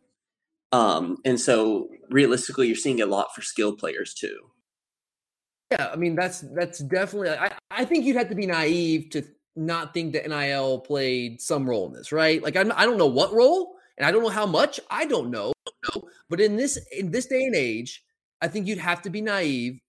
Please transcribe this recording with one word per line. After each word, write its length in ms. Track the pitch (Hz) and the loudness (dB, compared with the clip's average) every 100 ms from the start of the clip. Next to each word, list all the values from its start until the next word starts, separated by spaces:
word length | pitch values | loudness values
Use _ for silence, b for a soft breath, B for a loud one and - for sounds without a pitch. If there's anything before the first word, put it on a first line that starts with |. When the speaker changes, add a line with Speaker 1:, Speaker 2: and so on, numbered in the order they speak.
| _ _ _ _ _ _ _ | _ _ _ _ _ _ _
Speaker 1:
Um, 460 | 123 107 82 87 92 123 | 2 4 2 -2 -4 0
and 160 | 120 | 0
so 480 | 127 117 110 101 - - - | 4 4 4 2 -2 -12 0
realistically, 560 | 131 131 123 - 135 123 | 4 4 2 -2 0 0
you're 80 | 113 | 2
seeing 260 | 143 120 | 0 0
a 60 | 101 | 0
lot 260 | 98 - | 0 -2
for 80 | - | -6
skill 340 | - - 107 104 | -8 -2 -2 -2
players 380 | 82 - - | -6 -6 -8
too. 240 | - - 52 - _ _ _ _ _ _ _ _ _ _ _ - | -8 -10 -10 -18 _ _ _ _ _ _ _ _ _ _ _ -4
Speaker 2:
Yeah, 180 | 240 139 | -2 -2
I 40 | 156 | -2
mean, 200 | 175 165 | -2 0
that's, 260 | 185 - 135 | -2 -6 -10
that's 240 | 151 175 - | -6 -6 -6
definitely, 540 | 139 180 196 202 180 | -4 -2 -2 -2 -2
I, 200 | 139 190 - - | -2 -4 -6 -10
I 140 | 208 254 | -4 0
think 200 | 330 254 | 2 2
you'd 120 | 247 | 2
have 120 | 220 | 0
to 60 | 180 | -2
be 100 | 190 | -2
naive 640 | 165 156 175 165 156 147 | 0 2 2 2 0 -2
to 140 | 151 139 _ _ 165 | -8 -8 _ _ -8
not 360 | 160 170 156 | -4 -4 -6
think 200 | 170 165 | -6 -4
that 120 | 143 156 | -4 -4
N 80 | |
I 160 | 147 139 | -2 -2
L 280 | 139 135 131 | 0 0 -2
played 640 | - 143 131 127 120 120 | -2 -2 0 -2 -4 -6
some 280 | - 147 131 | -4 -2 0
role 180 | 110 87 | 0 -2
in 60 | |
this, 180 | 62 - | -8 -4
right? 320 | 156 160 160 | 2 4 2
Like, 120 | 151 180 | 2 0
I'm, 160 | 208 - | 2 4
I 100 | 233 | 4
don't 120 | 220 | 6
know 100 | 147 | 4
what 260 | 120 196 | 4 4
role, 420 | 220 254 370 349 B B B | 6 6 6 0 B B B
and 80 | 143 | 2
I 60 | |
don't 100 | 214 | 4
know 80 | 226 | 2
how 160 | 196 208 | 0 2
much. 360 | 160 285 - - | 4 2 0 -8
I 160 | 214 311 | -4 0
don't 260 | 196 123 | 0 -2
know. 220 | 113 104 151 - - - - - B B | -4 -4 -6 -10 -12 -8 -8 -10 B B
But 120 | 170 | 2
in 160 | 214 214 | 2 2
this, 200 | 277 - - | -2 -4 -8
in 200 | 135 185 | -6 -4
this 160 | 220 254 | -4 -2
day 180 | 262 262 | 0 0
and 100 | 185 | 0
age, 480 | 123 110 123 - _ _ _ - | 0 -2 -6 -14 _ _ _ -6
I 80 | 165 | -6
think 180 | 208 190 | -4 -4
you'd 120 | 190 | -4
have 220 | 175 175 | -2 -4
to 60 | 190 | -4
be 120 | 202 | -6
naive 580 | 214 196 156 127 120 131 | -2 0 0 -2 -4 -8